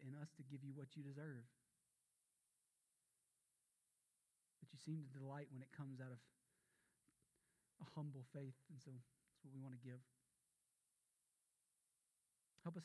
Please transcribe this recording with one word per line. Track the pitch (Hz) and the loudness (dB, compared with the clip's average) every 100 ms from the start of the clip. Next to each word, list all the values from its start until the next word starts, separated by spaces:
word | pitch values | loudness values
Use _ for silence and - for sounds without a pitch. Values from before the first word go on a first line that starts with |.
in | 135 147 | -2 2
us | 156 - | 0 0
to | 131 | -2
give | 139 | 2
you | 139 | 2
what | 139 135 | 2 0
you | 156 | 0
deserve. | 139 139 156 127 120 - - _ _ _ _ _ _ _ _ _ _ _ _ _ _ _ - - _ _ - - _ - _ _ _ _ _ - | 0 2 2 2 -2 -10 -20 _ _ _ _ _ _ _ _ _ _ _ _ _ _ _ -20 -20 _ _ -20 -20 _ -20 _ _ _ _ _ -14
But | 135 | -12
you | 139 | -4
seem | - 160 | 4 4
to | 139 | 4
delight | 135 135 143 147 | -2 0 2 0
when | 131 | -2
it | 131 | -4
comes | - 139 127 | 0 0 2
out | 131 | 0
of | 123 - - _ - - - - - - - - - - - - - | -2 -6 -20 _ -20 -20 -20 -20 -20 -20 -20 -20 -20 -20 -20 -18 -8
a | 170 | -2
humble | 160 147 135 127 | 2 2 2 -2
faith, | 147 135 131 - | 0 -2 -2 -8
and | 143 | -8
so | 139 | -6
that's | 127 - - - - 135 | -6 -6 -18 -20 -14 -6
what | |
we | 135 | -2
want | 135 127 | 0 0
to | |
give. | 127 123 - - _ _ _ _ _ _ _ _ _ _ _ _ _ _ _ - _ _ _ _ _ _ _ - 170 | -2 -4 -6 -20 _ _ _ _ _ _ _ _ _ _ _ _ _ _ _ -20 _ _ _ _ _ _ _ -4 -2
Help | |
us | 170 | -2